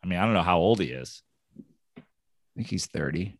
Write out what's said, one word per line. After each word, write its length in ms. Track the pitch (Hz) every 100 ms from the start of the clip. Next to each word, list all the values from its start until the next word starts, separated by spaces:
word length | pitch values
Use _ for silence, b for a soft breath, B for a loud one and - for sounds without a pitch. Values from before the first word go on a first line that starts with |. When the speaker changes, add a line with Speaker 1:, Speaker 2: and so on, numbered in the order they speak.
Speaker 1:
I 40 | 90
mean, 120 | 90
I 60 |
don't 100 | 107
know 80 | 90
how 160 | 85 87
old 220 | 90 113
he 60 | 76
is. 340 | 64 64 - _ _ _ - - _ _ -
Speaker 2:
I 40 | _ _ _ _ _ -
think 120 | 117
he's 180 | 95 -
thirty. 520 | - 71 78 95 -